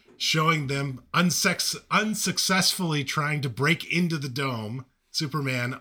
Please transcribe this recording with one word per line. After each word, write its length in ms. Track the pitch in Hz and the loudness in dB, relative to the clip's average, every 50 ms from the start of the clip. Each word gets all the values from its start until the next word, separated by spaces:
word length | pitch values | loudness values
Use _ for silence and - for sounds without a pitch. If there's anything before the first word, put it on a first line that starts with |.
| _ _ - | _ _ -10
showing 520 | - - - 156 160 156 160 160 156 143 131 | -4 -2 0 2 4 4 4 4 2 0 0
them 340 | 139 139 139 139 127 123 - _ - | -2 -2 -2 -4 -6 -8 -12 _ 2
unsex-, 640 | 160 180 175 135 - - 190 175 - - - - - - - | 2 4 4 4 2 2 2 0 0 -2 -4 -4 -6 -6 0
unsuccessfully 1160 | 165 196 214 214 214 214 - 190 - - - - 190 190 - - - - 180 165 151 147 135 | 0 2 2 2 -2 -2 -2 -2 0 0 0 2 2 4 4 2 2 2 0 0 0 0 -2
trying 380 | - - 160 143 151 151 147 131 | -2 -2 -2 0 0 -2 -2 -2
to 80 | 131 | -4
break 420 | 107 123 139 151 170 - - - 151 | -2 0 2 2 2 0 -2 -2 0
into 240 | 170 180 165 165 | 0 2 2 0
the 140 | 151 135 135 | -2 -4 -6
dome, 560 | 117 147 139 135 123 113 107 104 120 135 131 _ _ _ _ _ | -4 -4 -2 -2 -2 -4 -4 -6 -8 -10 -10 _ _ _ _ _
Superman 680 | - - 160 135 - 151 139 131 131 123 120 123 127 - | -6 -6 -6 -4 -4 -4 -2 -2 -2 -2 -2 -4 -4 -4